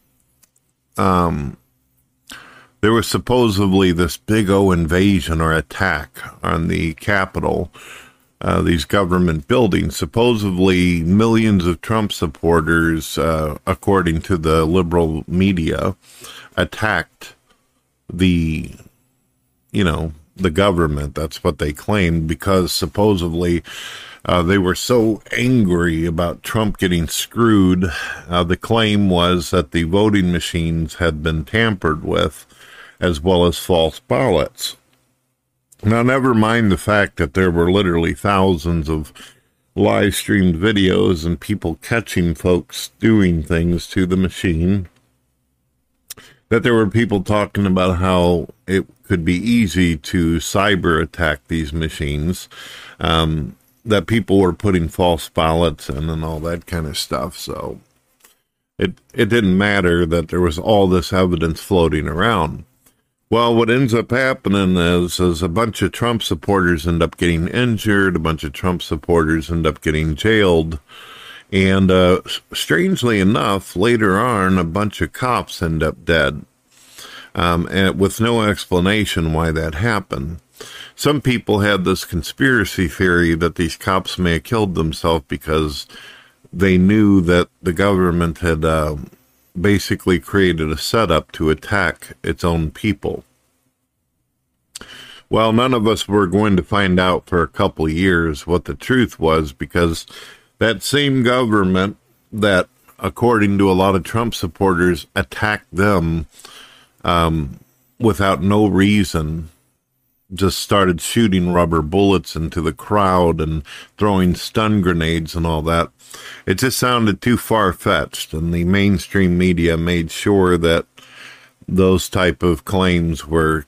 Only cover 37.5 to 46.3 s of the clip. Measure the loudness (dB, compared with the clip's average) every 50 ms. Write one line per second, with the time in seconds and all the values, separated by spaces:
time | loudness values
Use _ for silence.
37.5 | 2 2 2 2 2 2 2 2 0 0 0 -2 -2 -2 -2 0 2 2 2 2
38.5 | 0 0 -2 -2 -2 -2 -2 -2 -4 -4 -6 -8 -14 -20 -20 -20 -20 _ _ _
39.5 | _ _ _ _ -2 0 2 2 2 2 2 0 0 -4 -4 0 2 2 4 2
40.5 | 2 2 0 0 2 2 2 2 2 2 2 2 0 -2 -2 -4 -6 -6 -4 -6
41.5 | -6 -4 -4 -6 -8 -8 -6 -4 -4 -4 -4 -2 -2 -2 0 0 -2 -2 0 0
42.5 | 0 0 0 _ -14 -14 -14 -14 _ 0 2 4 4 6 4 4 2 0 -2 -2
43.5 | -2 0 0 0 0 -2 -4 -4 -2 -2 0 0 0 0 0 -2 -4 -2 -2 -2
44.5 | 0 0 0 0 0 -2 -4 -10 _ _ _ _ _ _ _ _ _ _ _ _
45.5 | _ _ _ _ _ _ _ _ _ _ _ _ -20 -20 -20 -20